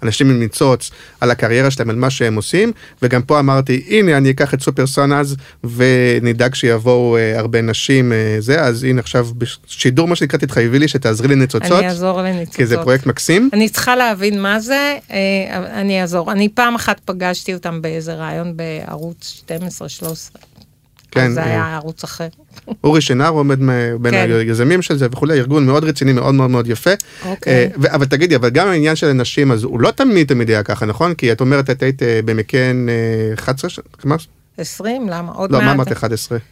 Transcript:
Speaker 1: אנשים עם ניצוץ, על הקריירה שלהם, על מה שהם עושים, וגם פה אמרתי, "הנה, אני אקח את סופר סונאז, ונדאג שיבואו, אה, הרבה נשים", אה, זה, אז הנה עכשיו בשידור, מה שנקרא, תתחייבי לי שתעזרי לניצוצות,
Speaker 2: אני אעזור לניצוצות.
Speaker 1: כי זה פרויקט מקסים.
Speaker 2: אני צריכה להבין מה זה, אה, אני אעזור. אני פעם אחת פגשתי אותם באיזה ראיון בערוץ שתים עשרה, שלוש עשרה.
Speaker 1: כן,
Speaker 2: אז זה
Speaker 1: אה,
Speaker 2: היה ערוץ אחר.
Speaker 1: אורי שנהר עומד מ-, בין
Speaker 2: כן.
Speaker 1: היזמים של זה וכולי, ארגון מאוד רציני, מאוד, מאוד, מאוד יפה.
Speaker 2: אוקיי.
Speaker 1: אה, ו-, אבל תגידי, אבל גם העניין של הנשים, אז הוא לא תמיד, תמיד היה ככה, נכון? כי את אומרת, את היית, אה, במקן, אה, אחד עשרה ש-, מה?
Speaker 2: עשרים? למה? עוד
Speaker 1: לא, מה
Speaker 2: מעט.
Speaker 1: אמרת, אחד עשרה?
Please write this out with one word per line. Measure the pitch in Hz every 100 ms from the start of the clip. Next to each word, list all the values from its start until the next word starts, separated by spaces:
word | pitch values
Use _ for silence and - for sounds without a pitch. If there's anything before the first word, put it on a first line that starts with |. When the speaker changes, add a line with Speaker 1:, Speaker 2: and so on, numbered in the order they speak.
Speaker 1:
אנשים | 123 107 135
עם | 127
ניצוץ, | 117 - 143 123 - - - -
על | 123
הקריירה | 120 117 117 135
שלהם, | 135 127
על | 113
מה | 131
שהם | 135 117
עושים, | 110 101 170 226 226 - -
וגם | 127 123
פה | 127 151
אמרתי, | 139 135 135 127 139
"הנה, | 208 196 143
אני | 135
אקח | 135 143
את | -
סופר | - 135 131
סונאז, | - 143 143 143 139 - -
ונדאג | 123 120 127 127 123 120 120 117 123
שיבואו, | 131 127 113 113 123 120 117
אה, | 110 110
הרבה | 110 117
נשים", | 113 110 - 135 123
אה, | 113 110 107
זה, | 110 147
אז | 143 117
הנה | 127 127
עכשיו | - 131 117 120
בשידור, | 120 - _ - 135 131 170
מה | 170
שנקרא, | 151 156
תתחייבי | 143 135 117 131
לי | 151
שתעזרי | 139 120 110 123
לניצוצות, | 139 131 117 180
Speaker 2:
אני | 175 185
אעזור | 175 185 185
לניצוצות. | 185 185 170 -
Speaker 1:
כי | 120
זה | 120
פרויקט | 165 131 135
מקסים. | 120 - 170 254
Speaker 2:
אני | 208 220
צריכה | - - 247
להבין | 240 202 202 202
מה | 196 214
זה, | 220 269 285 285 -
אה, | 196 196 196 190 185 180 214
אני | 196 190
אעזור. | 180 175 165
אני | 208 208
פעם | 214 240
אחת | 233 - 208
פגשתי | - 185 180 180 -
אותם | 185 180 165
באיזה | 160 160 160
ראיון | 160 160 160 175 165
בערוץ | 165 156 - 151 165 170 -
שתים | - - 165
עשרה, | 180 - 156
שלוש | - 165
עשרה. | 165 - - _ _ _ _ _ _ _
Speaker 1:
כן, | - 127
Speaker 2:
אז |
זה | 120
Speaker 1:
אה, | 160
Speaker 2:
היה | - 160
ערוץ | 160 151 165
אחר. | - - 165 - _ - - 226
Speaker 1:
אורי | 143 156
שנהר | 147 127 151
עומד | 156 143 135
מ-, | 135 123 120 117
בין | 120
Speaker 2:
כן. | 120 117
Speaker 1:
היזמים | 113 113 113 123 180
של | 175 151
זה | 127
וכולי, | 127 147 156
ארגון | 127 147 135
מאוד | 143
רציני, | 156 143 135
מאוד, | 127 131
מאוד, | 139 127
מאוד | 123 117
יפה. | 110 - 202 - -
Speaker 2:
אוקיי. | 180 190 -
Speaker 1:
אה, | 127 123 160
ו-, | 139
אבל | 151 139
תגידי, | 143 175 143
אבל | 120
גם | 127 196
העניין | 180 151 156
של | 165
הנשים, | 135 120 - 139
אז | 117
הוא | 117 -
לא | 160
תמיד, | 233 269 202 147
תמיד | 131 113
היה | 107
ככה, | 104 107 110
נכון? | 107 170
כי | 170 123
את | 110
אומרת, | 127 139 139
את | 131
היית, | 131 135
אה, | 123 113
במקן, | 110 110 107 139 127 127 120
אה, | 117 113 113 110
אחד | 110 -
עשרה | 135 180
ש-, | - - _
מה? | 139 156 - _ _ -
Speaker 2:
עשרים? | 165 - 202 254 226
למה? | 170 175
עוד | - 196
Speaker 1:
לא, | 135
מה |
Speaker 2:
מעט. | 107
Speaker 1:
אמרת, | 139 131
אחד | 110 113
עשרה? | 110 - 117 -